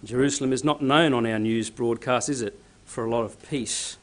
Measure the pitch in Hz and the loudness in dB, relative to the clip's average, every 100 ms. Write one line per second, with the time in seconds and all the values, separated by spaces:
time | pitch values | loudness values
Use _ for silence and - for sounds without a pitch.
0 | - 123 139 139 131 131 143 147 135 147 | -4 0 2 2 0 0 0 0 4 4
1 | 165 123 117 110 110 113 110 - 120 117 | 6 4 0 0 0 0 -2 -2 -2 -2
2 | - 123 117 135 104 - - - - - | 0 0 0 -4 -4 -8 -20 -20 -14 -8
3 | 113 120 110 - - 143 110 - - - | -2 -2 -2 -8 -8 -6 -4 -6 -8 -12